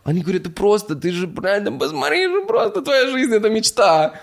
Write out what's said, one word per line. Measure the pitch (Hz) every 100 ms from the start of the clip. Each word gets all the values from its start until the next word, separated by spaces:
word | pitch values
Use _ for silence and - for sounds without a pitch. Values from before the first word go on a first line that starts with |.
Они | - 170
говорят: | 165 185
«Да | 175
просто, | 165 202 208 208 147
ты | 170
же, | 175 185
блядь, | - 185 202
да | 208
посмотри | 135 139 - 294 330 370
же, | 381
просто | 392 453 - 381
твоя | 294 269 262
жизнь — | 262 262 220
это | 214
мечта». | 220 220 - 202 160 156 -